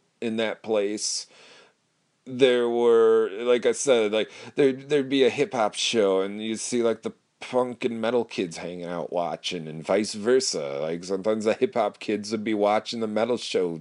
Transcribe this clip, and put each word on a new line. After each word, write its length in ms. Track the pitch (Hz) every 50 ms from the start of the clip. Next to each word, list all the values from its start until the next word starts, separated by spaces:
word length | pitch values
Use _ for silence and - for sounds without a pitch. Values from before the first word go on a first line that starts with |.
| _ _ _ _
in 160 | 120 117 110
that 260 | 113 113 107 - - -
place. 640 | 110 113 107 101 101 107 104 - - - - - - _ - - - - - - _ _ _ _ _ _ _ _ _ _ _ _
There 440 | 131 131 123 135 127 123 123 120 120
were, 600 | 120 120 120 120 117 113 113 113 110 113 110 98 95 107
like 260 | 120 123 123 120 110
I 60 | 123 113
said, 380 | - - 143 127 113 110 104
like, 220 | 107 110 104 - - - - 120 -
there, 160 | - 147 135 131
there'd 360 | 135 135 139 151 143 131 131
be 160 | 139 135 127
a 60 | 117
hip-hop 440 | 107 131 139 - - 123 107 101 -
show, 480 | - - - - 113 101 98 95 95 95
and 200 | 98 101 107 110
you'd 160 | 110 110 104
see, 240 | - - 123 120 117
like, 200 | 117 110 110 -
the 100 | 113 - _ _ _ _ _
punk 460 | - - 127 127 127 123 120 - 135
and 160 | 120 117 113
metal 240 | 110 113 123 120 113
kids 320 | - - - 98 85 82
hanging 300 | 87 90 85 90 90 87
out 260 | 85 87 85 71 - -
watching, 560 | 87 85 80 80 - - - 90 87 78 78
and 160 | 78 80 76
vice 300 | 101 95 104 107 101 -
versa. 640 | 107 101 117 127 131 127 - - 85 73 69 69 69
Like, 240 | 73 80 85 87 90
sometimes 400 | 87 98 95 92 107 110 110 104
the 100 | 110 104
hip-hop 460 | - 127 110 - 120 107 104 - -
kids 320 | - - 107 104 104 104 113
would 100 | 107 104
be 120 | 110 107
watching 460 | 104 104 101 104 110 - - 120 117
the 60 | 113
metal 300 | 107 107 107 110 120 123
show, 440 | 110 - - - 104 90 85 82 78